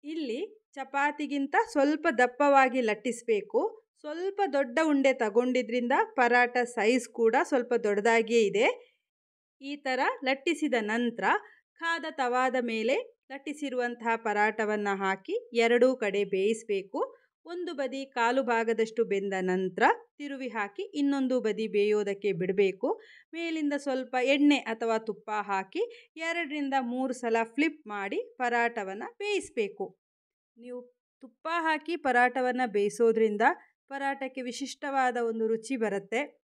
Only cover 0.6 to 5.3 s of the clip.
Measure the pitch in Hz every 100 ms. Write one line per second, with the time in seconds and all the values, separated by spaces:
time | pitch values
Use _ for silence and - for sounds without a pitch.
0.6 | _ - 269 277 285 294 294 285 277 359
1.6 | 453 294 277 302 330 233 247 - 285 277
2.6 | 262 254 226 214 254 226 - 214 - 233
3.6 | 254 - _ _ 302 311 370 392 392 277
4.6 | 277 240 320 285 269 262 220